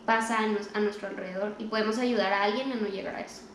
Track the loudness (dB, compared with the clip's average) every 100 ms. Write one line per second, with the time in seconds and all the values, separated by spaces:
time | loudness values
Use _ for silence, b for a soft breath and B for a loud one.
0 | 2 2 4 2 2 0 0 0 0 0
1 | -8 -6 -6 -4 -4 -4 -4 0 2 2
2 | 2 2 4 4 4 2 0 0 -2 -2
3 | -6 -6 -8 -12 -16